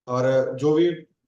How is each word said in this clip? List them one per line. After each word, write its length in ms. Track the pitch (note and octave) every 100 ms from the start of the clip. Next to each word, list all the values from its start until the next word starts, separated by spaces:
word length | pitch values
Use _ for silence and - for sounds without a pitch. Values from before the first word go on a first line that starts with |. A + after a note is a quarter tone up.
| -
ਔਰ 440 | B2+ C3 C3 B2+ C3
ਜੋ 180 | D3
ਵੀ 320 | D#3 F3 D#3+ - _